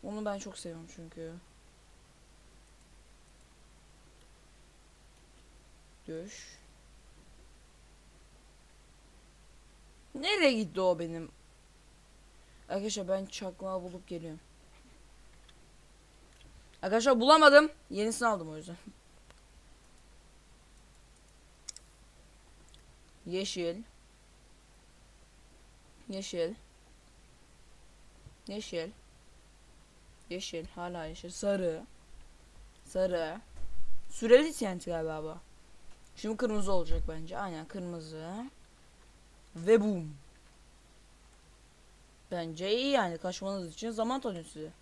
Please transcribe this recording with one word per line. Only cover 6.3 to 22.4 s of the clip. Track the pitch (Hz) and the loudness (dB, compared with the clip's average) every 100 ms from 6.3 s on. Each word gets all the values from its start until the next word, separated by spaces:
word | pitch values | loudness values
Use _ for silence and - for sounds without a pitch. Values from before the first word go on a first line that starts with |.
| - - - - - - - - - - - - - - - - - - - - - - - - - - - - - - - - - - - - - - 262 | -16 -20 -20 -20 -20 -20 -20 -20 -20 -20 -20 -20 -20 -20 -20 -20 -20 -20 -20 -20 -20 -20 -20 -20 -20 -20 -20 -20 -20 -20 -20 -20 -20 -20 -20 -20 -20 -16 -6
Nereye | 330 403 302 | -2 4 4
gitti | 233 196 185 | 4 -2 0
o | 185 170 | 0 0
benim? | 170 165 165 - - - - - - - - - - - - - - | -4 -8 -12 -18 -20 -20 -20 -20 -20 -20 -20 -20 -20 -20 -20 -20 -8
Arkadaşlar | 196 214 202 185 | -6 -6 -6 -4
ben | 190 196 | -4 -4
çakmağı | - 190 180 190 190 | -10 -12 -10 -8 -8
bulup | 180 180 - | -8 -14 -12
geliyorum. | 170 165 160 - - - - - - - - - - - - - - - - - - - - - - - - | -12 -12 -14 -18 -20 -20 -20 -20 -20 -20 -20 -20 -20 -20 -20 -20 -20 -20 -20 -20 -20 -20 -20 -20 -20 -20 -8
Arkadaşlar | 190 220 247 247 | 0 2 4 4
bulamadım. | 254 311 302 285 302 - - | 8 10 12 12 10 -4 -10
Yenisini | 190 214 220 233 | -4 -4 0 0
aldım | 202 160 | 0 -6
o | 156 | -12
yüzden. | 170 170 - - - - - - - - - - - - - - - - - - - - - - - - - - - - - - - - - - - - | -12 -16 -18 -20 -20 -20 -20 -20 -20 -20 -20 -20 -20 -20 -20 -20 -20 -20 -20 -20 -20 -20 -20 -20 -20 -20 -20 -20 -20 -20 -20 -20 -20 -20 -20 -20 -20 -20